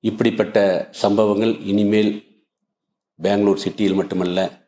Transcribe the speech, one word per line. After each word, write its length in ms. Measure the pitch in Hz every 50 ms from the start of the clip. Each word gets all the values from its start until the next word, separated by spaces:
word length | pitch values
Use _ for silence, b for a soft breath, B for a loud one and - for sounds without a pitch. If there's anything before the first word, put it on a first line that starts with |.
| -
இப்படிப்பட்ட 540 | 113 110 - 113 117 110 110 104 - - 110 101 98 92 85 - -
சம்பவங்கள் 600 | - - - 101 104 110 107 104 101 101 113 113 104 - -
இனிமேல் 460 | 95 98 104 104 104 107 107 107 104 104 107 _ _ _ _ _ _ _ _ _ _ _ _ _ _ _ _ _ _ _ _
பெங்களூர் 420 | - 98 101 101 104 101 95 98
சிட்டியில் 360 | - 95 - - 104 95 92
மட்டுமல்ல 420 | 95 92 - 95 92 90 90 90 95 95 - - _ _